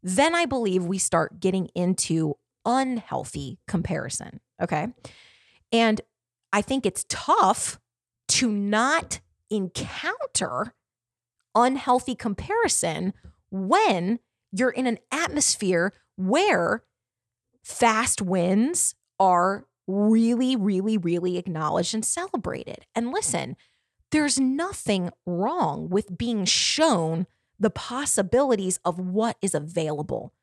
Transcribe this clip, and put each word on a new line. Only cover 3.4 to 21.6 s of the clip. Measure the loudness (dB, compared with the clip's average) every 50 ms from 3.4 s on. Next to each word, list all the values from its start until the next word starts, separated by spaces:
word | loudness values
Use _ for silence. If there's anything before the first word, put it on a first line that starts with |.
| -10 -10 -12 -14 _
comparison, | -4 -4 -2 -2 -2 -4 -4 -4 -6 -8 -8 -10 -10 -16 -18 _ _ _ _ -4
okay? | -2 -2 -2 -4 -4 -8 _ _ -20 -20 -20 -20 -20 _ _ _ _ _ _ _ _ 2
And | 4 4 4 2 0 -2 _ _ _ _ _ _ _ _ _ 0
I | 0
think | 0 0 -2 0 0
it's | -2 -2 -2 -8 _
tough | -8 -8 2 2 4 4 6 4 4 2 -2 -8 -8 -10 _ _ _ _ _ _ _ _ _ 0
to | 0 2 2 2
not | 0 0 0 0 2 2 2 2 2 0 0 -4 -10 -12 _ _ _ _ _ _ -4
encounter | -2 -2 -4 _ -8 -8 -8 -8 -6 -6 -6 -4 -4 -8 -4 _ -4 -4 -2 -4 -4 -6 -6 _ _ _ _ _ _ _ _ _ _ _ _ _ _ _ _ _
unhealthy | 4 4 4 2 0 0 2 2 2 2 -2 -8
comparison | -4 -4 -4 -4 -4 -4 -2 0 0 2 2 2 0 0 -2 -2 -2 -4 -4 -4 _ _ -20 _ _ _ _
when | -8 -6 0 2 2 4 4 4 2 2 2 0 -2 -2 _ _ _ _ _ _ -2
you're | 0 0 0
in | 2 0 0
an | 0 -2 -4 _ _
atmosphere | -4 -2 -2 -2 0 0 0 0 0 0 0 0 2 2 2 0 -2 _ _ _ _
where | -4 0 2 4 4 4 4 4 2 2 0 0 -2 _ _ _ _ _ _ _ _ _ _ _ _ _ _ _ _ _
fast | -16 -2 4 4 4 4 4 0 0 -2 -2 -2
wins | -2 0 0 2 2 2 2 2 2 0 0 -2 -2 -4 _ _ _ _ _
are | 4 4 6 6 4 2 0 -2 -8 _ _ _ _ -4
really, | 0 2 4 6 6 6 6 4 2 2 2 2 2
really, | 2 2 2 0 0 0 0 0
really | 0 0 0 -2 0 0 -2 -2
acknowledged | -2 -4 -6 -6 -4